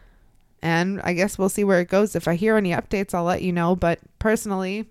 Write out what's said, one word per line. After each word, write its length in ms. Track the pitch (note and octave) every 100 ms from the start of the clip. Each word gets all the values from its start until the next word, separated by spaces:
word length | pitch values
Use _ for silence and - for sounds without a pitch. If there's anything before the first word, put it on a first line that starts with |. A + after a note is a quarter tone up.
| - _ _ _ _ -
And 400 | D#3+ E3 F3+ G3
I 80 | -
guess 240 | F3 G3 -
we'll 120 | F#3+
see 160 | - G3+
where 160 | F#3
it 80 | F3
goes. 260 | F#3+ G#3+ E3+
If 140 | E3
I 60 | E3
hear 200 | A3 A3
any 140 | F#3+
updates, 420 | D#3 - G3+ G3
I'll 120 | F3+ E3+
let 160 | F#3
you 100 | F#3
know. 240 | F3 E3+ F#3
But 240 | E3+ E3 - -
personally, 680 | A3 A3 G#3+ F#3+ F#3 G3+ A3